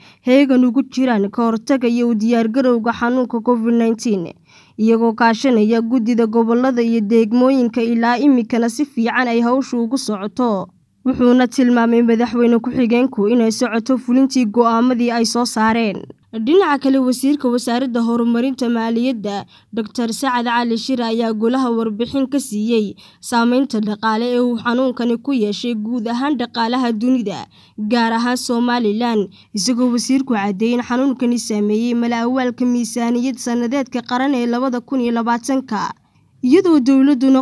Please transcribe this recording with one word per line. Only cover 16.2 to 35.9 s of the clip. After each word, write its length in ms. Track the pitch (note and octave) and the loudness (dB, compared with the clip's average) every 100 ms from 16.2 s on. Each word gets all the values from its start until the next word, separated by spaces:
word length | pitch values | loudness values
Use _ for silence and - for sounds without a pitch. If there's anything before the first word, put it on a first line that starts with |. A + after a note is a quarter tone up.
| _ A3+ | _ -6
Dhinaca 480 | A3+ F4 F4+ C#4 | 2 2 4 0
kale, 160 | C#4 C4+ | 2 2
wasiirka 480 | B3+ B3+ C4+ D4 C4 | 2 0 0 0 0
wasaaradda 540 | A#3+ A#3+ A#3+ C4+ A#3 | -2 -2 -2 -2 -2
horumarinta 640 | A#3 A#3 A#3 A#3 C4 B3+ B3 | -2 0 0 0 -2 -2 -2
maaliyadda, 760 | A#3 A3+ A#3 B3 A#3+ G3+ G3+ - _ _ | -2 -2 -2 -2 -2 -6 -8 -10 _ _
Doctor 380 | G#3 G#3+ - A#3 | -10 -8 -6 -4
Sacad 340 | A3 C4+ B3 A#3+ | -4 -2 -2 -2
Cali 320 | A#3 A#3+ A3+ | -2 0 -2
Shire, 260 | A3+ C4 A#3 | -2 -4 -2
ayaa 260 | A3+ A3+ | -2 -2
golaha 380 | A3 A3+ C4 B3+ | -2 -2 0 0
warbixin 560 | A#3 A3+ G#3 A#3 C#4 C4 | -2 -2 -4 -4 -2 -2
ka 120 | C#4 | -2
siiyey 560 | C4+ G#3 G#3+ A#3 G#3 - - _ | -4 -4 0 0 -2 -6 -20 _
saameynta 560 | - A#3+ A#3 B3 C4+ A3 | -6 -2 0 0 0 -2
dhaqaale 560 | G#3+ G#3 A3 A3 A#3+ A#3+ | -4 -4 -2 -2 -2 0
ee 40 | |
uu 160 | B3 A#3 | 0 -2
xanuunkani 560 | A#3 A#3+ C4 B3 A#3+ A#3 | -2 -2 -2 -2 -2 -2
ku 80 | A#3 | -2
yeeshay 400 | C4+ G#3 G3+ A#3+ A#3 | -2 -2 -4 -6 -6
guud 320 | G#3+ B3 A3+ | -6 -6 -4
ahaan 280 | A#3+ C#4 C#4 | -4 -2 -2
dhaqaalaha 540 | A#3 A#3+ A3+ B3 B3 | -4 -4 -2 -2 -2
dunida, 560 | A3+ A#3+ B3+ G3+ D#3 - _ _ - | -2 0 0 -2 -8 -12 _ _ -10
gaar 320 | G#3+ A#3 A3+ | -2 0 0
ahaan 220 | A3+ A#3+ B3 | 0 -2 -4
Somaliland, 920 | - A#3 A#3+ A#3+ A3 G#3+ A#3+ A3+ F#3 - _ G#3+ | -2 -2 0 0 0 0 0 -2 -2 -8 _ -6
isagoo 320 | F#3 A#3+ B3 A#3+ | -2 0 0 0
wasiirku 380 | A3+ C4 C4 A3+ | 0 0 0 -2
caddeeyay 400 | G3+ G3 A3+ A#3+ | -2 -2 0 0
in 80 | |
xanuunkani 560 | A#3 B3 C#4 B3+ B3 A#3+ | -2 -2 0 0 -2 -2
saameeyey 540 | A3+ G#3 G#3 G#3+ A#3+ A#3+ | -2 -2 0 0 0 0
mala-awaalka 680 | A#3 A#3 A#3 C4 B3 A#3+ B3 | -2 -2 -2 0 -2 -2 -2
miisaaniyad 720 | A#3+ A3+ A#3+ A#3 A#3+ B3+ A#3+ | 0 -2 -4 -2 0 -2 -4
sannadeedka 600 | - A#3+ A#3 C#4 C4 B3 | -4 -4 -2 -2 -4 -6
qaran 320 | A#3 B3 C4+ C4+ | -4 -2 0 0
ee 100 | A#3+ | 0
labada 360 | A#3 C4 B3 | 0 -2 -4
kun 180 | A#3 C4+ | -4 -2
iyo 100 | A#3+ A#3 | -2 -2
labaatanka, 800 | A3+ A#3 A#3 C4+ C4 G#3 F3 | -2 -2 -2 -4 -2 -6 -6